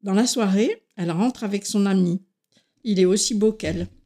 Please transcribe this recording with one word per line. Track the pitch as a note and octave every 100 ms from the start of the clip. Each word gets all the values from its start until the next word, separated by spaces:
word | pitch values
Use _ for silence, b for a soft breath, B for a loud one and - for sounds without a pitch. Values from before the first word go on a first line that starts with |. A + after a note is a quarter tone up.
Dans | -
la | F#3+ B3
soirée, | - G#3 G3 B3+ A4+ _ -
elle | E3+
rentre | E3 A#3 B3
avec | G#3+ G3+
son | G3+ G#3 G3
ami. | F#3+ F3+ F3+ _ _ _ _ _ _
Il | A#3+ F#3+
est | F#3
aussi | G3+ -
beau | G#3+ G#3+
qu'elle. | G#3+ D#3 E3 F3+ -